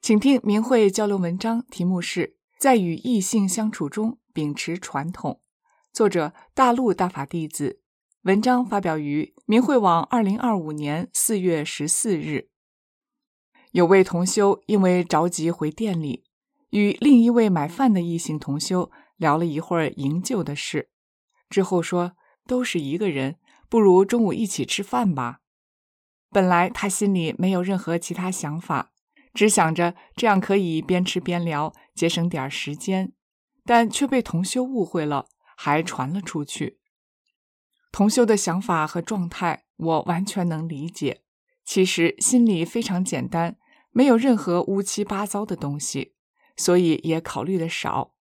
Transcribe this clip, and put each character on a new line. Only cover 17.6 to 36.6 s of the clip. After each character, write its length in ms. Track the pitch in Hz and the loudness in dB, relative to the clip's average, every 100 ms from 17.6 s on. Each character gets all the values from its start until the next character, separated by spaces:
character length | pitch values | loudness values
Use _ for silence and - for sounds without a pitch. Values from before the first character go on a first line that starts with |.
| 147 | -2
饭 240 | 170 269 | 0 2
的 120 | 196 | 2
异 160 | 170 165 | 0 -4
性 200 | - 151 | -4 -6
同 220 | 147 143 | -4 -6
修 300 | - 180 175 _ _ _ | -2 -2 -4 _ _ _
聊 220 | 165 151 | 0 0
了 80 | 170 | 0
一 120 | 147 | -4
会 200 | 165 170 | -4 -2
儿 100 | 156 | -2
营 320 | - 139 160 | -2 -4 -4
救 240 | 185 240 | -4 -4
的 100 | 143 | -4
事， 360 | 143 - 156 - _ _ _ _ _ _ | -6 -6 -6 -8 _ _ _ _ _ _
之 140 | - | 0
后 180 | 190 185 | 2 0
说 320 | 170 175 175 _ _ _ _ | 0 -2 -4 _ _ _ _
：“都 160 | 254 | -4
是 160 | 247 180 | -2 -4
一 200 | 139 160 | -4 -2
个 100 | 208 | -2
人， 300 | 139 135 165 _ _ _ | -2 -4 -6 _ _ _
不 100 | 233 | 4
如 240 | 202 180 | 8 8
中 180 | 196 240 | 6 2
午 120 | 214 | 2
一 100 | - | 0
起 220 | 220 - 131 | -4 -4 -4
吃 160 | - | -4
饭 320 | 202 247 220 | -4 -2 0
吧。” 260 | 143 120 123 _ _ _ _ _ _ _ _ _ | -2 -6 -10 _ _ _ _ _ _ _ _ _
本 180 | 202 185 | 2 4
来 220 | 175 180 | 4 2
他 180 | - 202 | -2 -4
心 280 | - 208 | 0 0
里 200 | 190 160 - | 2 -2 0
没 120 | 185 | 0
有 120 | 190 | 0
任 160 | 180 190 | 0 -4
何 180 | 185 170 | -2 -4
其 160 | - | -4
他 180 | 175 185 | -6 -6
想 300 | 185 151 156 | -6 -6 -8
法， 300 | - 151 - _ _ _ _ | -4 -6 -6 _ _ _ _
只 140 | - 214 | 2 2
想 260 | 208 160 | 4 2
着 200 | 160 175 170 _ | 2 -2 -2 _
这 120 | - 233 | -4 2
样 120 | 196 | 2
可 200 | 180 196 | 2 0
以 240 | 180 160 | 0 -2
边 200 | - 180 | 0 -2
吃 160 | 185 185 | 0 -4
边 240 | 180 175 | -4 -4
聊， 300 | 170 147 156 _ _ | -4 -4 -6 _ _
节 120 | - 165 | -2 -2
省 220 | 170 170 | 0 -2
点 140 | 175 | -2
儿 80 | 135 | -6
时 260 | - - 147 | -8 -10 -8
间， 380 | - 190 185 _ _ _ _ _ | -4 -2 -4 _ _ _ _ _
但 240 | - 240 226 | 2 2 4
却 180 | - 277 | 0 0
被 140 | 262 | 0
同 240 | 233 165 | 0 -4
修 180 | 185 254 | -2 -2
误 220 | 254 262 | -4 -2
会 220 | 175 180 151 | -2 -2 -2
了， 220 | 143 - _ _ _ | -4 -6 _ _ _
还 260 | - 147 | 0 0
传 300 | 170 - 131 | 0 -6 -4
了 80 | 185 | -6
出 240 | 175 160 | -6 -8
去。 360 | 147 - | -8 -6